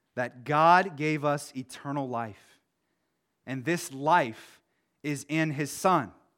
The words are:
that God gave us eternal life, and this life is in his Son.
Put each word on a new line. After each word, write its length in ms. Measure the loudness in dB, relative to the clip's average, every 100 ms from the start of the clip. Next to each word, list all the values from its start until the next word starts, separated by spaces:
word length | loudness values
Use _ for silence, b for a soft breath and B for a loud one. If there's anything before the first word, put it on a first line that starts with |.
| _
that 300 | -6 -6 -6
God 520 | -2 4 6 6 4 -2
gave 280 | -2 0
us 280 | 0 -2 -4 -12
eternal 520 | -14 -12 -6 -6 -4
life, 520 | -6 -8 -12 _ _ _ _ _ _ _ _ _ _
and 200 | -10 -6
this 280 | -2 -4 -4
life 680 | -4 4 4 4 -6 -18 -20 _ _ _ _
is 240 | -6 -6 -2
in 220 | 0 0
his 220 | -2 -6
Son. 400 | -2 2 2 0 -12 _